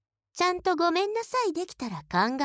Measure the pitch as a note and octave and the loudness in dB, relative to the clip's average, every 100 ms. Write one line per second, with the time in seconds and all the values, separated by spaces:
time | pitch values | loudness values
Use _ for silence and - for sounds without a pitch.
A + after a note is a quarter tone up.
0 | _ _ _ - F4+ F4+ F#4+ E4 E4+ F4 | _ _ _ 0 0 2 0 2 2 2
1 | G4+ A4 A4+ B4+ A4 D#4+ F4+ - A#3+ D#3+ | 0 -2 -2 0 0 -2 -6 -8 -8 -8
2 | - F3+ A3 C4+ | -2 0 2 2